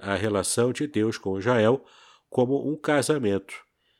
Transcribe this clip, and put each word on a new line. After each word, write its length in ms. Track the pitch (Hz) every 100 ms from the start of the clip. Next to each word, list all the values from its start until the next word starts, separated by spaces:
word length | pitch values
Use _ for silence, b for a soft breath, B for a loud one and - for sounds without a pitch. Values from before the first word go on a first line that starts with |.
a 120 | 98
relação 600 | 98 110 101 90 - 120
de 120 | 123 147
Deus 300 | 107 110 113
com 220 | 98 95
Israel 480 | 104 123 110 135 b b b b _
como 420 | - 123 139 135
um 60 | 143
casamento 800 | - 147 123 151 110 98 - - - _ _ _